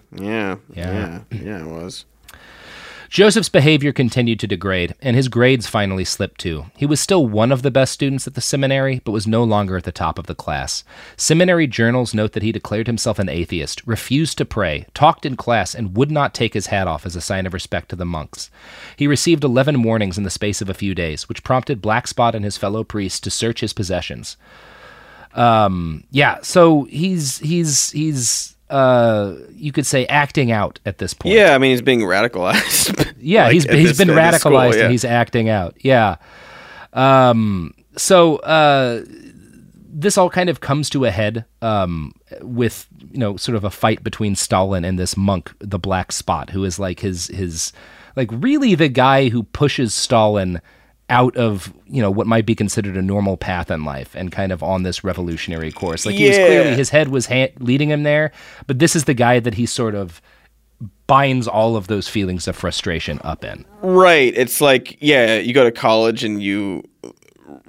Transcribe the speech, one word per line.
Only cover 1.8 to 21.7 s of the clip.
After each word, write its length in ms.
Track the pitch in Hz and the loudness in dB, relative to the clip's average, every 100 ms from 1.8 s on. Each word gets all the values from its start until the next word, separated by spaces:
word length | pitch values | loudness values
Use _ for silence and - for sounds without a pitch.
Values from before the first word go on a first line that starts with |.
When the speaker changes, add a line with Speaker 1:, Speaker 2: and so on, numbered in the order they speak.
| 90 - - _ - - - - - - - - - | -12 -14 -20 _ -20 -20 -20 -20 -20 -20 -20 -20 -4
Speaker 2:
Joseph's 420 | - 214 220 170 | 2 4 4 2
behavior 420 | 185 143 156 143 | 4 4 4 2
continued 480 | 127 123 127 120 110 | 0 0 0 0 -2
to 60 | 104 | -4
degrade, 460 | 95 98 92 85 - | -4 -2 -2 -4 -4
and 120 | 135 | 0
his 140 | 120 131 | 0 2
grades 380 | 113 123 131 104 | 2 4 2 0
finally 360 | 110 98 95 | -2 -2 -2
slipped 360 | 92 - 98 - | -4 -4 -6 -6
too. 240 | 92 78 78 - | -8 -8 -10 -6
He 80 | 143 | -2
was 120 | 151 | -2
still 280 | - 190 127 | 0 2 2
one 260 | 104 117 | 2 2
of 80 | 135 | 2
the 80 | 135 | 2
best 220 | 127 131 | 2 0
students 340 | - 139 135 135 | 0 -4 -4 -6
at 80 | |
the 60 | 135 | -8
seminary, 640 | - 143 135 135 135 127 | -4 -2 0 0 -2 -4
but 80 | - | -4
was 140 | 107 104 | -4 0
no 180 | 113 | 2
longer 320 | 117 104 98 92 | 2 2 0 -4
at 80 | |
the 80 | 87 | -6
top 260 | - 82 82 | -6 -6 -6
of 80 | 80 | -10
the 80 | |
class. 480 | 85 - 71 67 - - - - - | -10 -6 -6 -6 -10 -12 -20 -18 -4
Seminary 500 | - 160 180 170 147 | 0 4 4 2 0
journals 440 | 110 117 127 117 | 0 0 0 -2
note 180 | 110 107 | -2 -2
that 100 | 107 | -2
he 80 | 107 | -4
declared 360 | 101 - 107 113 | -4 -6 -4 -4
himself 320 | 113 120 104 | -4 -2 -2
an 80 | 95 | -2
atheist, 540 | 82 85 87 69 - - | -4 -4 -6 -6 -8 -6
refused 520 | 110 - 135 160 - | -6 -2 -2 -2 -4
to 60 | - | -4
pray, 400 | - 90 73 - | -2 -2 -4 -8
talked 300 | - 151 160 151 | 2 2 2 -4
in 100 | 123 | -6
class, 380 | - 117 90 - | -2 -2 -2 -6
and 180 | 104 | -4
would 160 | 95 143 | -2 0
not 220 | 151 139 | 0 -2
take 200 | - 117 | -2 -4
his 140 | 110 - | -4 -4
hat 200 | 101 92 | -2 -2
off 160 | 78 98 | -4 -8
as 80 | |
a 60 | 85 | -8
sign 260 | - 95 92 | -6 -6 -6
of 60 | |
respect 360 | 90 - 90 - | -8 -8 -8 -8
to 60 | 87 | -8
the 100 | 87 | -8
monks. 440 | 82 71 - - _ - - - - | -8 -10 -16 -18 _ -20 -20 -16 -4
He 100 | 143 | 0
received 380 | 139 - 160 | 0 2 0
eleven 380 | 143 123 131 139 | 2 2 2 2
warnings 340 | 113 113 98 90 | 0 0 -2 -4
in 60 | |
the 60 | 98 | -6
space 300 | - 104 98 | -4 -4 -4
of 60 | 95 | -6
a 40 | |
few 180 | 92 101 | -6 -6
days, 340 | 90 82 73 - | -4 -6 -6 -10
which 160 | - | -8
prompted 360 | - 127 120 | -2 -2 -2